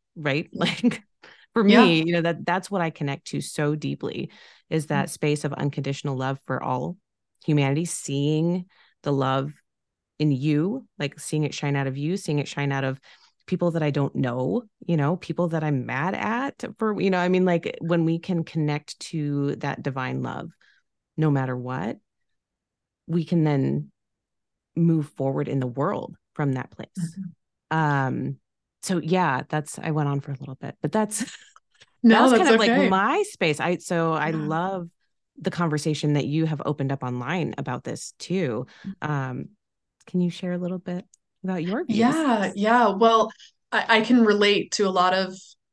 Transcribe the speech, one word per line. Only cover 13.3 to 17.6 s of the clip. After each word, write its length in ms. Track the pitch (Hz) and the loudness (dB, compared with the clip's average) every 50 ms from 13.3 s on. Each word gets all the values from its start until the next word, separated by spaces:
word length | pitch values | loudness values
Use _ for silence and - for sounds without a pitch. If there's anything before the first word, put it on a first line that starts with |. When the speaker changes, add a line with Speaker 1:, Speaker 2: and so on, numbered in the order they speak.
| _ _ _ | _ _ _
Speaker 1:
people 260 | - 185 170 180 175 160 | -6 -4 0 0 0 0
that 100 | 165 151 | 0 0
I 80 | 147 | 0
don't 240 | 143 147 139 139 - | 0 0 0 -2 0
know, 480 | 143 135 123 120 127 127 143 190 240 240 - _ _ - | -2 -2 -2 -2 -2 -2 0 -2 -2 -4 -6 _ _ -4
you 100 | - 170 | -2 0
know, 200 | 160 139 143 180 | 2 2 2 0
people 320 | 180 - - 165 - 175 170 | -2 -4 -8 -4 -2 -2 -2
that 160 | 160 160 156 | 0 -2 -2
I'm 220 | 151 147 131 120 | 0 -2 -2 -2
mad 280 | 117 123 131 147 185 196 | -2 -4 -2 -2 -2 -2
at 480 | - - 208 226 240 269 277 - - - - 214 - | -4 -4 -4 -4 -4 -4 -6 -8 -8 -12 -12 -8 -4
for, 220 | 220 220 208 - | -4 -2 -2 0
you 100 | - 196 | 0 2
know, 80 | 190 180 | 2 2
I 100 | 175 185 | 2 2
mean, 160 | 185 180 185 | 4 4 4
like, 320 | 185 175 170 | 4 2 2